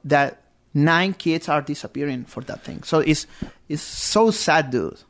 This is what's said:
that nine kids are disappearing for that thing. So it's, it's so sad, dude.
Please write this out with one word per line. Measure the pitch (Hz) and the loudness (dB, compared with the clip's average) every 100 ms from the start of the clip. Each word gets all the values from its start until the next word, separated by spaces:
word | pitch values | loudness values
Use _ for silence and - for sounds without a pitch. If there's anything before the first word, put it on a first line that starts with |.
that | 139 147 139 - _ _ _ | 0 2 2 -4 _ _ _
nine | 143 151 165 190 | 2 4 4 0
kids | 185 175 165 - | -2 -2 -2 0
are | 151 | -2
disappearing | 139 143 - 135 143 127 113 | -2 -8 -8 -8 -6 -6 -10
for | - | -14
that | 127 - | -14 -14
thing. | - - | -14 -14
So | - 160 | -2 2
it's, | 156 156 - - - - _ | 4 2 -2 -12 -14 -14 _
it's | 147 | -10
so | - - - 208 226 | -8 -8 0 4 4
sad, | 214 - 156 139 | 4 2 2 2
dude. | 123 80 - _ | -2 -2 -6 _